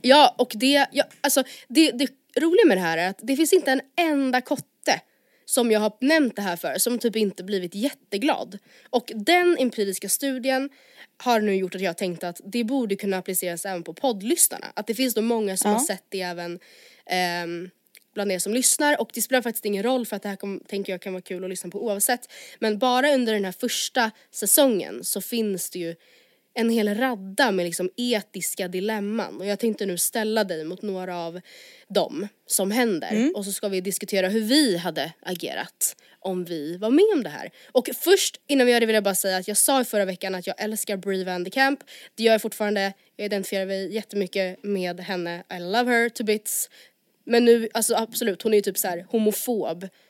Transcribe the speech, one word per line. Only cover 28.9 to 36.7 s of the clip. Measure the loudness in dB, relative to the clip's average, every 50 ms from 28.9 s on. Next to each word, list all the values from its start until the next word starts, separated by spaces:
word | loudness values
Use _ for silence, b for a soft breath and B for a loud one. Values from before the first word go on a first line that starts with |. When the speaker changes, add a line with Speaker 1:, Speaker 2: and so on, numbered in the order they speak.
| -4 -4 -4 -4 -4 -4 -6 -6 -8 -8
Speaker 1:
Och | -6
jag | -6 -4 0
tänkte | 0 -2 0 0 -4
nu | -4 -2 -2
ställa | -2 -2 -2 -2 -2 0 0 0 0
dig | 0 -2 -6 -6
mot | -8 -8 -8
några | -6 -6 -6 -6 -6 -8 -8 -8
av | -8 -8 -10 -12 B B B B B B B B B B
dem | 0 0 0 0 -4 -8 -8 -8 -12 _ _ _
som | 0 0 0 0
händer. | 2 2 2 2 0 -2 -2 -2
Speaker 2:
Mm. | 0 2 2 2 0
Speaker 1:
Och | -2 -6
så | -6
ska | -8 -6 -4 -4
vi | -4 -2
diskutera | -4 -4 -6 -6 -6 -2 0 0 0 2
hur | 0 0
vi | 0 4 4 4 4 4 2 0
hade | -2 -4 -4 -4 -6 -6 -8 _
agerat | -10 -8 -8 -6 -6 -8 -8 -8 -8 -10 -6 _ -4 -4 -4 b b b b b
om | _ -6 -4 -4 -6
vi | -6 -6 -6 -6 -8